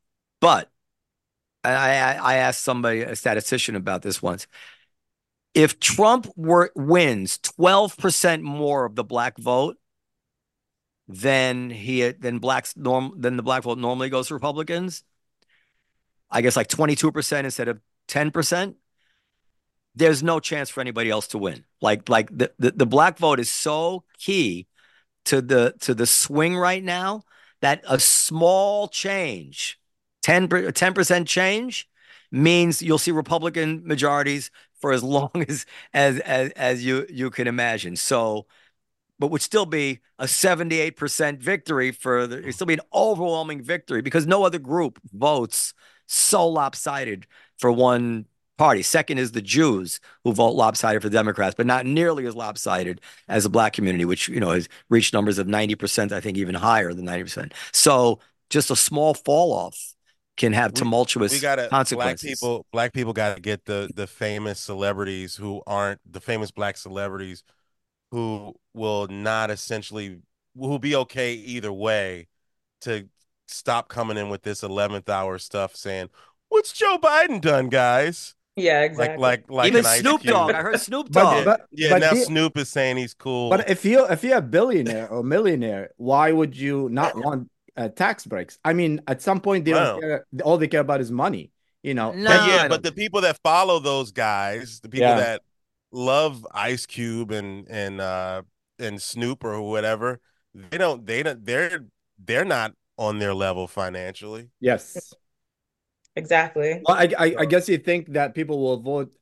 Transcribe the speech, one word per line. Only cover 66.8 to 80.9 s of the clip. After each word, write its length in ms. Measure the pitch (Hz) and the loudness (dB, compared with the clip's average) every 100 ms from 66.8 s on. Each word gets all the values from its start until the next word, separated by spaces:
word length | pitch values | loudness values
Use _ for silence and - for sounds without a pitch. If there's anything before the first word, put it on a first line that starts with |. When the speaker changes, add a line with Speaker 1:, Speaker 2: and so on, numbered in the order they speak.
| 98 95 101 95 95 87 _ _ _ _ _ _ - | -12 -8 -8 -8 -12 -16 _ _ _ _ _ _ -12
Speaker 2:
who 420 | 120 113 107 104 - _ | -8 -6 -8 -12 -20 _
will 340 | 113 110 104 101 | -8 -4 -4 -6
not 420 | 98 104 110 107 | -6 -4 -2 -2
essentially, 680 | 104 - 110 - 107 101 87 _ _ _ | -6 -8 -10 -8 -12 -12 -14 _ _ _
who'll 240 | 127 135 143 | -10 -6 -4
be 160 | 139 | -2
okay 380 | 139 127 131 123 | -2 -2 -4 -4
either 380 | 117 110 120 104 | -4 -10 -10 -8
way, 560 | 98 110 107 95 90 85 _ _ _ _ _ | -4 0 0 -2 -8 -18 _ _ _ _ _
to 260 | 123 110 98 _ _ _ - | -8 -8 -8 _ _ _ -20
stop 400 | - - 120 - | -10 -2 -2 -2
coming 280 | 120 113 107 | -6 -4 -4
in 120 | 104 | -6
with 140 | 98 | -6
this 200 | 104 101 | -8 -8
eleventh 460 | 101 98 101 104 92 | -6 -2 -2 -4 -4
hour 300 | 98 95 92 | -4 -4 -8
stuff 360 | - 104 95 | -8 -6 -6
saying, 340 | - 98 95 90 _ _ _ - | -6 -10 -8 -10 _ _ _ -2
"What's 240 | 427 415 | 0 0
Joe 260 | - 415 359 | -2 0 2
Biden 380 | 311 302 349 220 | 4 4 2 0
done, 280 | 156 139 127 | 2 2 2
guys?" 640 | 131 123 127 151 175 - _ _ | 2 4 4 0 -4 -14 _ _
Speaker 3:
Yeah, 260 | - 175 147 | -2 2 4
Speaker 2:
Like, 100 | 151 | 2
Speaker 3:
exactly. 320 | 151 156 156 | 0 -2 2
Speaker 2:
like, 280 | 127 123 - | 2 2 -2
like 160 | 131 123 | 2 4
Speaker 1:
Even 120 | - | 6
Speaker 2:
an 60 | 113 | 4
Ice 140 | 117 | 2
Speaker 1:
Snoop 200 | 240 302 | 2 2
Speaker 2:
Cube. 120 | 240 | 2
Speaker 1:
Dogg. 200 | 208 156 | 2 2
I 100 | 160 | 0
heard 180 | 185 - | 0 -2
Snoop 280 | - | -2